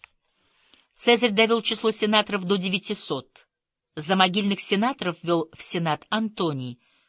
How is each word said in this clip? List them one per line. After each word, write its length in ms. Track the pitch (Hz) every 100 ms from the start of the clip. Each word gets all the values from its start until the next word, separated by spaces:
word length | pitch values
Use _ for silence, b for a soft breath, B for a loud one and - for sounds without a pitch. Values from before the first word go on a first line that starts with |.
| - _ _ _ b b b b b
Цезарь 380 | b 240 240 233
довел 280 | 202 220 233
число 300 | - 220 220
сенаторов 540 | 214 214 214 208 202
до 100 | 180
девятисот. 960 | 196 185 190 - 208 - 139 - - _ _ _ _ _ -
Замогильных 640 | 151 190 185 190 202 196
сенаторов 560 | - 196 233 269 180 165
ввел 260 | 165 170 160
в 100 | -
сенат 420 | - 185 165 143 -
Антоний, 720 | 214 220 214 170 135 127 123 _ _